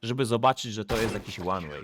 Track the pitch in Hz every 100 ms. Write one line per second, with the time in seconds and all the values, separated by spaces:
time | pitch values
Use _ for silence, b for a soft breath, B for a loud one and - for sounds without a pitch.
0 | 113 123 120 117 131 131 123 107 101 113
1 | 113 101 98 - 90 92 80 73